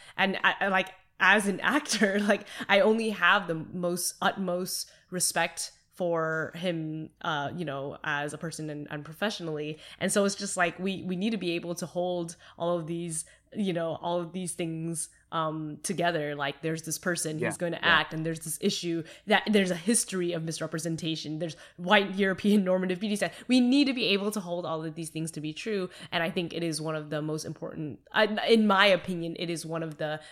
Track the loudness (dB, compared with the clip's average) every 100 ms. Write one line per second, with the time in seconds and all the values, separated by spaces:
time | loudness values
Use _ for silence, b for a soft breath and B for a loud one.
0 | B 0 0 4 2 2 2 2 0 -8
1 | _ 4 6 6 4 0 2 0 0 2
2 | 2 2 2 2 0 B 4 6 6 4
3 | 2 2 4 4 2 -4 -4 -4 -2 -2
4 | -4 0 0 0 -2 -2 -2 -6 -8 b
5 | b -2 0 2 0 -2 -12 -12 _ -4
6 | -2 0 0 -2 -4 -4 -4 -4 -4 -6
7 | -10 _ -4 -2 -4 -4 -6 -6 -8 -8
8 | -4 -4 -4 -6 -8 -8 -8 -8 -10 -10
9 | -12 -6 -4 -4 -6 -6 -6 -10 B B
10 | 0 2 2 0 -6 0 0 0 -4 -4
11 | -4 -2 -2 -2 -2 -4 -4 -6 -6 -4
12 | -2 -2 -6 -10 B -4 -2 0 -2 -6
13 | -6 -6 -10 b _ -2 0 0 -2 -2
14 | -2 -2 -2 -6 -6 -4 -4 -2 -4 -4
15 | -8 b b -2 -2 -2 -6 -6 -6 0
16 | 0 0 -2 -2 -4 -4 -4 -4 -4 -4
17 | -2 -2 -2 -2 -2 -2 -4 0 4 4
18 | 4 -2 -4 -4 -6 -2 -2 0 -2 -4
19 | -6 B 2 2 4 4 4 0 2 2
20 | 2 -2 -2 -2 -4 -4 -4 -4 -2 -2
21 | -2 -4 -4 -6 -6 -8 B -6 4 4
22 | 4 2 2 2 4 6 6 2 2 -2
23 | -2 0 -2 -4 4 6 6 6 4 2
24 | 2 2 0 -4 -4 -4 -2 -4 -4 -6
25 | -8 -6 -6 -6 -8 -6 -4 -2 -4 B
26 | B -2 0 -2 -4 -2 -4 -2 -4 -6
27 | -4 -4 -2 -4 -6 -10 -10 -8 -8 -8
28 | _ 2 2 2 4 6 6 6 6 4
29 | 0 -6 -6 -6 -6 -6 -6 -6 -6 -8
30 | -8 -8 B